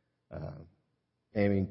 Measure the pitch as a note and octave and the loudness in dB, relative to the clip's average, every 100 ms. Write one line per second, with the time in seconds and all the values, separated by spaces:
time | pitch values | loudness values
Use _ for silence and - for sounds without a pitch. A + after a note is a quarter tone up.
0 | _ _ _ - F#2+ - F2 _ _ _ | _ _ _ -10 -10 -12 -18 _ _ _
1 | _ _ _ G#2+ G2+ G2 F#2+ | _ _ _ 0 2 2 0